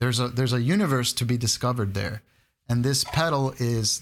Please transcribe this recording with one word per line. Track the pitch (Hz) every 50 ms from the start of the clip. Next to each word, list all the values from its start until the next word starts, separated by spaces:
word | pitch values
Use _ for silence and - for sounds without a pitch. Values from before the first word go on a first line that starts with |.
There's | - 127 117 120
a, | 123 123
there's | 120 123 135 113
a | 127 123
universe | 120 139 185 208 202 147 135 123 120 - -
to | - 123
be | 117 123
discovered | 120 117 107 - - - 123 123 120 104 98 95
there. | 101 101 - 107 104 - _ _ _ _ _ _ _ _ -
And | 120 120
this | 120 139 135 135 -
pedal | - - 160 165 165 151 135 135 131 - -
is | 123 117 120 113 107 - - -